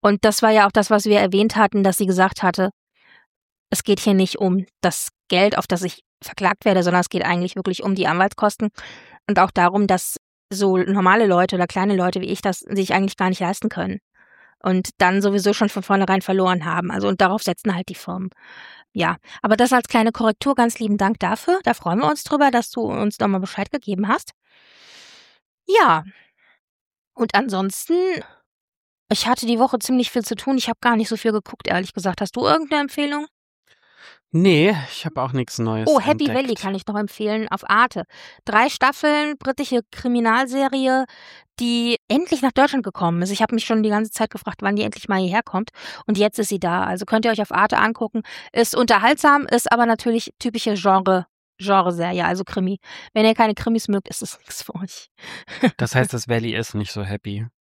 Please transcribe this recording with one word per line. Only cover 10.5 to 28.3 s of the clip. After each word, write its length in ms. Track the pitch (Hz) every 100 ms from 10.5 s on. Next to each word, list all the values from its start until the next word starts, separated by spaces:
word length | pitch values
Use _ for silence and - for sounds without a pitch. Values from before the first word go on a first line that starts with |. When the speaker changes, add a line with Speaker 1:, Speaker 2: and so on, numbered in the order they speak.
Speaker 1:
so 260 | 196 196 185
normale 480 | - 196 185 208 220
Leute 300 | 175 185 185
oder 100 | 175
kleine 300 | - 190 196
Leute 260 | 180 185
wie 60 | 180
ich 140 | -
das 180 | 202 180
sich 340 | - 196 190
eigentlich 240 | 190 190 -
gar 120 | 185
nicht 100 | 185
leisten 280 | 175 196 214
können 300 | - 175 196 _ _ _ _ _ _
und 280 | - 185 190 -
dann 240 | 180 190
sowieso 320 | 202 202 190
schon 160 | 208 208
von 140 | -
vornherein 380 | 185 196 196 190
verloren 440 | - 190 185 180 156
haben. 260 | 170 180
Also, 160 | 190 202
und 140 | 190
darauf 200 | 190 208
setzen 320 | - 170 220 180
halt 140 | 185
die 60 | 180
Firmen. 340 | - 180 185 _ - - - - _
Ja, 240 | - - 170 - -
aber 160 | 220 214
das 160 | 240
als 140 | 247 240
kleine 240 | 233 226
Korrektur, 420 | 226 226 214 - 269
ganz 240 | 233 -
lieben 180 | 220 202
Dank 220 | 196 220
dafür. 400 | 180 - - 370
Da 100 | 370
freuen 260 | 240 - 185
wir 100 | 294
uns 140 | 302
drüber, 280 | - 294 285
dass 180 | 240 233
du 100 | -
uns 380 | 220 - 208 -
nochmal 200 | 208 196
Bescheid 300 | 185 - 202
gegeben 360 | 294 226 190 202
hast. 240 | 285 - _ _ _ _ _ - - - - _ _ _ _ -
Ja, 380 | 403 320 160 170 - _ _ _ _ _ _ _ _ _ -
und 200 | 233 202
ansonsten, 600 | 262 190 190 - - 339 370 349 -